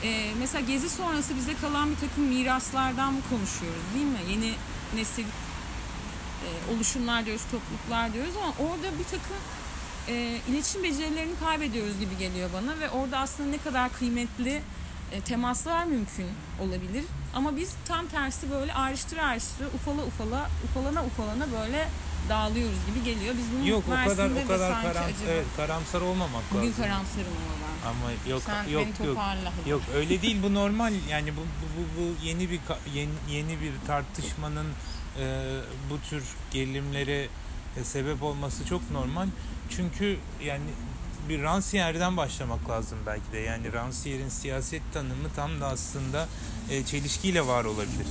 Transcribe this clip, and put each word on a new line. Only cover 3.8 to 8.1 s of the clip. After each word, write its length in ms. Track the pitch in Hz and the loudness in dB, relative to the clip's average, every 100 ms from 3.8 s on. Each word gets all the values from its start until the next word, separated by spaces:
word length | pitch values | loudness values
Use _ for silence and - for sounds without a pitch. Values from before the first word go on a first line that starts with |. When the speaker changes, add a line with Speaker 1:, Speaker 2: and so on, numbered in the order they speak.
| 175 | -2
Speaker 1:
değil 120 | 233 294 | 2 2
mi? 140 | 240 175 | 2 0
Yeni 240 | 208 226 220 - - - 220 | 0 0 -2 -4 -6 -4 0
nesil, 280 | 214 - | 2 2
e, 1300 | 220 - - - - - - - - - - - 175 170 170 226 | 0 -4 -6 -6 -6 -6 -6 -6 -6 -6 -6 -6 -4 -4 0 2
oluşumlar 500 | 220 269 240 233 220 | 2 2 2 2 0
diyoruz, 180 | 220 - | -2 -2
topluluklar 600 | 240 - - - 233 233 | -4 -4 -8 -2 0 2